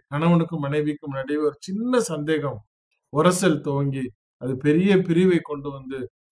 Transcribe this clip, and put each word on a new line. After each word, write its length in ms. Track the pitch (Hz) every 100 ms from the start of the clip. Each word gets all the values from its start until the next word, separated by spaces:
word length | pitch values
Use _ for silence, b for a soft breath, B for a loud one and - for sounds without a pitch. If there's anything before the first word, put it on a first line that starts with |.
| -
கணவனுக்கும் 540 | 143 170 170 160 160
மனைவிக்கும் 520 | 139 151 151 147 147
நடுவே 300 | 135 135 151
ஒரு 120 | 151 143
சின்ன 420 | - 202 240 247
சந்தேகம், 640 | 220 151 147 156 143 110 - _ _ _ _ 143
உரசல் 440 | 170 180 185 156
துவங்கி, 520 | 147 139 139 135 127 - _ -
அது 200 | 127 135
பெரிய 420 | 147 156 190 190
பிரிவை 400 | 165 165 185 170
கொண்டு 280 | - 143 143
வந்து 400 | 135 131 135 123 _ _